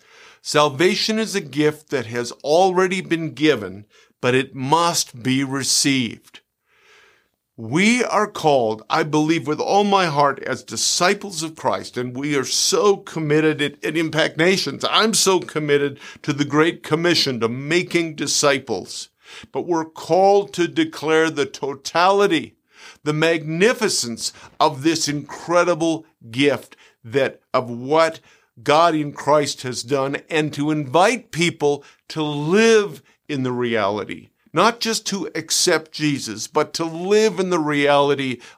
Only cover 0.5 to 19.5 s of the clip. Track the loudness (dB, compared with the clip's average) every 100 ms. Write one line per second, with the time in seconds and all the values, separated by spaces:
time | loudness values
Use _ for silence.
0.5 | 2 2 2 0 2 -2 -2 -2 -6 -6
1.5 | 0 0 0 -6 -6 -4 -6 -8 -6 0
2.5 | 4 4 4 0 0 -4 -4 -4 0 2
3.5 | 2 -2 -12 -18 _ _ -4 0 0 0
4.5 | -6 0 2 2 -2 -6 -6 -2 -2 -2
5.5 | -4 -2 0 2 0 -2 -6 _ -20 _
6.5 | _ _ _ _ _ _ _ _ _ _
7.5 | -16 -4 0 2 2 0 0 -2 0 2
8.5 | 2 2 -4 -2 -2 0 0 2 0 -2
9.5 | -4 0 2 4 2 2 2 0 0 -6
10.5 | -8 -8 -4 -2 0 0 0 -4 -8 -10
11.5 | -4 -2 -2 -6 -8 -8 -6 -2 -2 -2
12.5 | -2 0 2 2 2 -2 -6 0 2 2
13.5 | 0 -4 -4 -4 -2 -2 0 -2 2 2
14.5 | 2 -2 -4 0 2 2 2 2 2 0
15.5 | -6 0 2 2 -6 -18 -12 -6 -2 0
16.5 | 2 2 0 -4 0 2 2 0 -2 -2
17.5 | -4 -2 -2 0 -2 -4 -6 -4 0 2
18.5 | 0 -2 -6 -6 -14 -16 _ -20 -20 -10